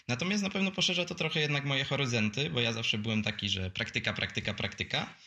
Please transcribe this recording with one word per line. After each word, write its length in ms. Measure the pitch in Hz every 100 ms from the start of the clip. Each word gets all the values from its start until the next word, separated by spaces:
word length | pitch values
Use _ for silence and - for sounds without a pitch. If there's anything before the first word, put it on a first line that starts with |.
| -
Natomiast 360 | 120 175 208
na 60 | 196
pewno 220 | 190 190
poszerza 340 | 185 - 180 175
to 100 | 170
trochę 240 | 160 160
jednak 260 | 151 143 139
moje 180 | 135
horyzonty, 680 | 139 139 135 120 107 120 156
bo 100 | 143
ja 140 | 117
zawsze 240 | 113 117 110
byłem 260 | 107 110
taki, 260 | 107 107 104
że 220 | 98 92
praktyka, 420 | - 113 117 110
praktyka, 400 | 101 - - 107
praktyka, 600 | 104 101 - - 139 185 -